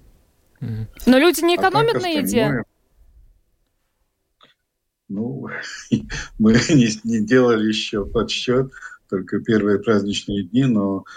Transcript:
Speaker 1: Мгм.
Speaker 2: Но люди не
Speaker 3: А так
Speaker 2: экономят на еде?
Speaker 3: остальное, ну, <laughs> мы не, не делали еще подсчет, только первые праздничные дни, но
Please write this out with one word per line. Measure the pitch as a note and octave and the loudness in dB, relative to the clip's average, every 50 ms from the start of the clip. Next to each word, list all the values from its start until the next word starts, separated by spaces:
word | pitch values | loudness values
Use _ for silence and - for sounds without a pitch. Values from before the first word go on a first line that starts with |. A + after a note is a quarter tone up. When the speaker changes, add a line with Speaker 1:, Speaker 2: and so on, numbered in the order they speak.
| _ - _ _ _ _ _ _ _ _ _ _ | _ -20 _ _ _ _ _ _ _ _ _ _
Speaker 1:
Мгм. | C3 A2+ A2 A2 A2 - - - - | -10 -8 -8 -8 -8 -10 -12 -4 2
Speaker 2:
Но | A#3+ B3+ C4 | 4 4 6
люди | D4 F4 D4 - | 6 4 2 2
не | D#4+ E4+ F4 | 0 0 0
Speaker 3:
А | E4+ - | 2 0
так | F#4+ F4+ | 0 2
Speaker 2:
экономят | G#4+ A4+ A#4 A4 F#4+ F#4 | 2 2 2 0 0 -2
на | F4+ | -2
еде? | D#4+ D4+ - F#3+ G3+ - - | -2 -2 -2 0 0 0 0
Speaker 3:
остальное, | - C3+ A#2 G#2+ _ _ _ _ _ _ _ _ - _ - - - _ _ _ _ _ _ _ _ _ _ _ _ _ _ _ _ _ _ _ _ _ _ _ _ _ _ _ _ _ _ _ _ _ _ _ _ | 0 -2 -4 -6 _ _ _ _ _ _ _ _ -20 _ -20 -20 -20 _ _ _ _ _ _ _ _ _ _ _ _ _ _ _ _ _ _ _ _ _ _ _ _ _ _ _ _ _ _ _ _ _ _ _ _
ну, | G2 G2 A2+ B2 C3+ - - G#2 G2+ - - - - - - - | -8 -8 -6 -8 -8 -10 -12 -12 -12 -12 -12 -14 -14 -16 -2 -2
<laughs> | - - - - - - - - - - | -2 -2 -2 -6 -10 -10 -10 -12 -2 2
мы | A2 A2 A2 A#2+ - - | 4 4 6 4 4 4
не, | E3+ C#3 A#2+ A2 A2 - - | 4 4 4 4 0 -4 -4
не | A2+ A#2 A2+ G#2 | -4 -2 -2 0
делали | G2+ B2+ B2+ B2+ A#2+ A#2 G#2+ G#2+ | 2 4 4 4 4 4 2 0
еще | A2 G#2+ G#2+ - - - G#2 G2 | 0 -2 -2 -4 -4 -4 -4 -6
подсчет, | - - A#2+ G2+ - - - - - B2 C3 C3+ C3+ - - - - - - _ _ | -2 -2 -2 -2 -2 -4 -6 -2 0 0 0 0 -2 -6 -18 -20 -20 -20 -20 _ _
только | - F#2+ F#2 - - G2+ | -6 -6 -6 -4 -6 -6
первые | G#2 - A2+ A2 G2+ G#2 G2+ F#2+ | -2 0 0 2 2 2 0 0
праздничные | - A#2 G#2+ G2+ G2 G#2 G2 - - - G#2 G2+ G2 | 2 2 2 2 2 -2 -4 -6 -4 -4 -4 -4 -6
дни, | F2+ G2+ B2 C#3 | -2 0 0 2
но | C3+ A#2 G#2 G2 G2 G2 F#2+ - - - | 2 2 2 0 0 -4 -4 -8 -12 -20